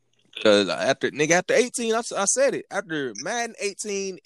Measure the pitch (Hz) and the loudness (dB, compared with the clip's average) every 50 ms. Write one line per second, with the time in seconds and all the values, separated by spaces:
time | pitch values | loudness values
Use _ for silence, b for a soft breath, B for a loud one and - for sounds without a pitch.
0 | _ _ _ _ _ _ - - - 110 101 101 98 87 82 67 92 127 135 - | _ _ _ _ _ _ -4 2 4 6 6 6 4 2 0 0 0 0 0 0
1 | - 113 87 135 156 151 170 180 - - - 190 247 233 - - 233 226 220 233 | -2 -2 0 0 2 2 2 2 2 2 2 2 2 2 -2 -4 -2 -2 -2 -2
2 | 233 - - 180 196 190 - 247 277 262 180 131 - - - 196 - 170 160 151 | -4 -4 -4 -2 0 0 2 2 2 2 0 -2 -6 -6 -6 -6 -6 -4 -4 -4
3 | 139 123 101 107 135 180 240 240 233 233 208 - 196 202 190 - - 208 202 196 | -4 -6 -6 -8 -8 -6 -4 -4 -6 -6 -6 -6 -6 -6 -6 -6 -6 -6 -4 -4
4 | 196 190 185 - - | -4 -6 -8 -10 -10